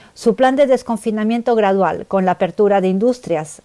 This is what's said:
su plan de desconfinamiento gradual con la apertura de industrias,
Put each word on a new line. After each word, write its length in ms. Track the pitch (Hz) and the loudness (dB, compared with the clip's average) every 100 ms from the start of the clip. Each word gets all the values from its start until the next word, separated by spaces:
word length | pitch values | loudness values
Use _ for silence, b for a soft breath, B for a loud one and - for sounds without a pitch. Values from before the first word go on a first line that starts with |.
| b - | b -4
su 200 | 240 208 | -2 2
plan 200 | 262 269 | 2 2
de 100 | 269 | 2
desconfinamiento 880 | 247 - 220 226 214 214 233 240 | 2 0 -6 -4 -2 -2 -2 0
gradual 540 | 226 196 196 170 170 - | 2 2 2 0 -2 -4
con 180 | 196 185 | -2 0
la 60 | |
apertura 500 | 175 180 190 202 196 | 0 -2 0 2 2
de 60 | 185 | 0
industrias, 760 | 190 240 247 - 160 156 - | 0 0 -2 -4 -6 -6 -12